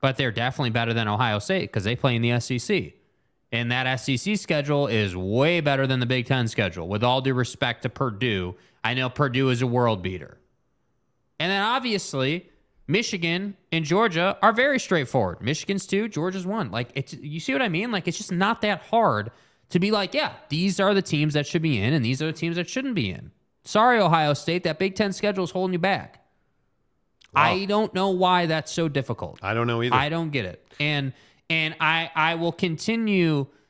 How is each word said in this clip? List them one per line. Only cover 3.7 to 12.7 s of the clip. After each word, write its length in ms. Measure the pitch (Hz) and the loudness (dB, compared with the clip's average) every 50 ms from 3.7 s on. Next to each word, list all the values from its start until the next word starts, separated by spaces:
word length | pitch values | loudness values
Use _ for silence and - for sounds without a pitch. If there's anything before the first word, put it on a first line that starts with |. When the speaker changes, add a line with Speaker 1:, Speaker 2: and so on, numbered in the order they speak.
Speaker 1:
that 160 | 123 127 127 | 0 0 0
S 220 | 131 131 123 - 139 | 0 -2 -2 0 -2
E 80 | 135 | -2
C 180 | 120 - 202 214 | 0 0 -2 -2
schedule 500 | - - - 160 147 139 147 147 143 143 | -2 0 0 0 0 0 0 0 2 2
is 280 | 110 113 110 104 95 90 | 2 2 2 2 0 -2
way 460 | 90 92 95 107 127 143 165 175 170 | -4 -2 0 2 4 4 4 2 2
better 260 | 147 143 139 135 135 | 2 2 2 2 2
than 140 | 131 131 127 | 2 2 0
the 60 | 123 | 2
Big 180 | 117 127 127 120 | 0 0 -2 0
Ten 240 | - 135 127 117 107 | 0 0 2 2 0
schedule, 400 | - - 104 87 85 92 82 90 | 0 0 0 0 -2 -4 -6 -4
with 160 | 101 104 120 | -2 0 2
all 160 | 123 127 135 | 2 2 2
due 140 | 131 135 127 | 2 0 0
respect 480 | 127 120 - - - 135 120 117 - | 0 0 -2 -2 -2 -2 -2 -2 -4
to 80 | - 117 | -6 -8
Purdue. 640 | - - 139 123 104 98 127 120 104 95 90 90 87 - _ _ _ _ | -4 -2 -4 -2 -2 -2 -2 0 0 0 -2 -4 -8 -12 _ _ _ _
I 120 | - 113 127 | -4 -2 -2
know 160 | 131 131 127 | 0 -2 -4
Purdue 400 | - - 147 131 120 131 135 131 | -2 0 -2 0 0 0 2 2
is 100 | 127 117 | 2 0
a 60 | 127 | 0
world 360 | 120 120 127 123 117 110 95 | 0 2 2 2 2 0 0
beater. 360 | 87 95 92 85 69 - - _ _ _ _ _ _ _ _ _ _ _ _ _ _ _ _ _ _ _ _ - | -4 -8 -8 -8 -12 -16 -20 _ _ _ _ _ _ _ _ _ _ _ _ _ _ _ _ _ _ _ _ -4
And 120 | 156 180 | -2 -2
then, 100 | 196 196 | 0 0
obviously, 880 | 202 220 247 262 247 240 208 185 - - - 135 131 135 160 180 - - _ _ _ _ | 0 0 0 -2 -2 -2 -2 -2 -4 -4 -4 -2 0 0 -2 -4 -6 -12 _ _ _ _